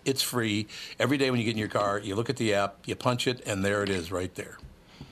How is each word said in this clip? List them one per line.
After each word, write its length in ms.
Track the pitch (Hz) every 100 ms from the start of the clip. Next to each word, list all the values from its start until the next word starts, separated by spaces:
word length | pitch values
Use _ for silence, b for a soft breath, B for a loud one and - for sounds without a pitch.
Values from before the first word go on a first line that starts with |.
it's 180 | - 131
free. 460 | - 123 110 104 104 B B B
Every 180 | 117 143
day 120 | 135
when 80 | 123
you 40 |
get 80 | 110
in 60 | 110
your 80 | 104
car, 320 | 110 101 104
you 160 | 104
look 160 | 98 117
at 60 | 127
the 180 | 113
app, 220 | 101 101 - -
you 80 |
punch 320 | 107 127 123 127
it, 160 | 123 -
and 180 | 98
there 180 | 98 104
it 60 | 101
is 240 | 95 85
right 200 | 90 90 -
there. 220 | - - - - - B B